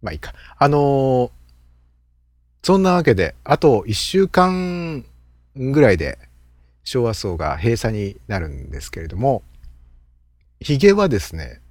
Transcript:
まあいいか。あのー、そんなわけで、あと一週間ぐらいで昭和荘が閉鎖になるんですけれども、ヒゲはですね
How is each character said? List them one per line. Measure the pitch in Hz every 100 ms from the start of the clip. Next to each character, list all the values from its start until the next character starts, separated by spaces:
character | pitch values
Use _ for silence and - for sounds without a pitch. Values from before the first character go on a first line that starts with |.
ま | -
あ |
い | 80
い |
か。 | - - - -
あ | 143
の | 147
ー、 | 143 139 135 127 123 - - _ _ _ _ _ _ _ _ _ _ _
そ | - 190
ん |
な | 190
わ | 180
け | 156
で、 | 104 87 -
あ | - 147
と | 160 113 101
一 |
週 | 107 - 185 190
間 | - 185 185 180 175 170 151 - _ _ _ _
ぐ | - 131 143
ら | 135
い | 90
で | 73 - - _ _ _ _ _
昭 | - 131
和 | 117
荘 | 107 104 85
が | 78 73
閉 | 110
鎖 | 117 117 107
に | 101 101 -
な | 101
る | 82
ん | 69 65
で | 71
す | -
け | -
れ | 80
ど | 87
も、 | 131 123 - - - - - - _ _ _ _ _ _
ヒ | - 143
ゲ | 202
は | 202 196
で | 110
す | - 82
ね | 73 - -